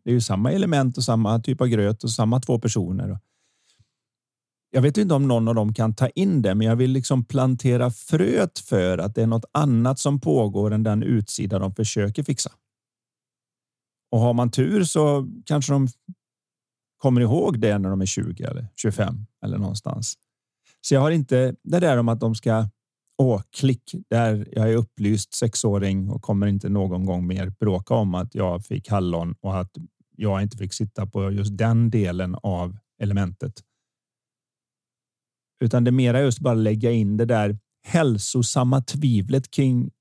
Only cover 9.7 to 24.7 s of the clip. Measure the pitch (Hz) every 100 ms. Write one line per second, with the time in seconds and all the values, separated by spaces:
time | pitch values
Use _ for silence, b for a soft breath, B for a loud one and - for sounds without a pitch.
9.7 | 117 120 135 147 143 160 143 107 101 104
10.7 | 107 110 107 - 120 104 - 107 98 95
11.7 | 92 107 - 104 107 143 139 - _ _
12.7 | _ _ _ _ _ _ _ _ _ _
13.7 | _ _ _ - 117 120 120 120 120 139
14.7 | 208 175 160 151 143 131 - - 147 135
15.7 | 139 135 - - - _ _ _ _ _
16.7 | _ _ _ 135 123 117 147 - 131 107
17.7 | 104 95 98 95 - 98 87 - - 110
18.7 | - 110 101 98 107 107 _ 101 98 98
19.7 | 98 - - 113 - _ _ _ _ _
20.7 | b - 135 143 170 135 127 127 - -
21.7 | 175 - 123 117 113 117 110 - 110 107
22.7 | - _ _ _ - 131 107 - - 135
23.7 | 127 - 175 - 113 117 107 - - 110